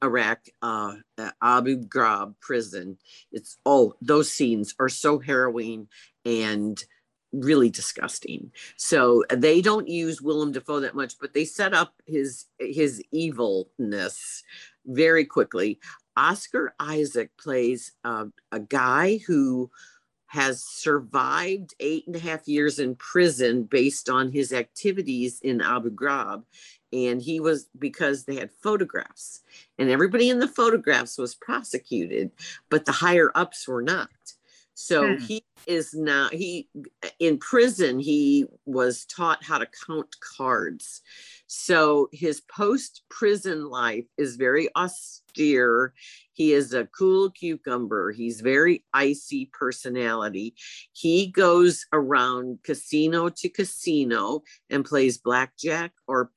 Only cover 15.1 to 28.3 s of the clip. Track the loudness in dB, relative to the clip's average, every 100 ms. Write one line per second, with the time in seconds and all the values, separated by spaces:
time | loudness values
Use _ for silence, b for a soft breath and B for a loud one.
15.1 | 4 2 0 0 0 -2 -4 B B _
16.1 | 0 0 -2 -4 -4 -4 -6 -4 -2 -2
17.1 | -2 -6 _ -4 0 0 -2 -8 -12 -8
18.1 | -6 -8 -14 _ -10 -4 0 2 2 2
19.1 | 0 2 2 2 0 -6 b b b b
20.1 | _ _ -2 -2 -2 -8 -6 0 0 0
21.1 | -2 0 0 -2 -6 -8 -8 -4 -4 -6
22.1 | -8 -6 -8 -2 0 0 0 -4 -6 -2
23.1 | 4 4 4 2 2 2 2 2 0 0
24.1 | 0 0 -2 -2 -4 -6 -4 -2 -2 -2
25.1 | -4 -4 -4 -4 -2 0 -2 -4 -4 -2
26.1 | -2 -4 -10 -14 B B B _ -2 0
27.1 | -2 -4 -2 0 0 -4 -8 -8 -2 -2
28.1 | -2 -6